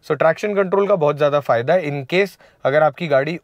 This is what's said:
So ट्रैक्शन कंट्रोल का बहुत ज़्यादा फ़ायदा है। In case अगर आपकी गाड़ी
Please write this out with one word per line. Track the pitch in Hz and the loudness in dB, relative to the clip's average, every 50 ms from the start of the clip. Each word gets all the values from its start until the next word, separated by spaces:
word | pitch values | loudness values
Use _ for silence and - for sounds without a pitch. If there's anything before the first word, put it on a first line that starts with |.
| _ | _
So | - 156 135 | -6 -2 0
ट्रैक्शन | 156 160 160 - - 214 202 | 2 0 0 0 -4 -4 -2
कंट्रोल | 196 196 185 202 202 202 196 | -2 0 0 0 0 2 2
का | 208 | 2
बहुत | 180 151 147 143 | 2 2 0 0
ज़्यादा | 143 151 143 139 147 | 2 0 0 0 0
फ़ायदा | 135 - 127 117 120 139 170 | 0 0 0 0 2 2 0
है। | 185 165 | 0 0
In | 147 143 143 135 - | -2 -4 -6 -6 -2
case | 170 185 202 185 - - _ _ _ _ - | -2 -2 -2 -2 -4 -12 _ _ _ _ -4
अगर | 135 135 151 156 | 0 2 2 2
आपकी | 151 139 - 180 160 | 2 0 -2 -4 -2
गाड़ी | 143 - 139 156 175 160 | 0 0 0 -2 -4 -8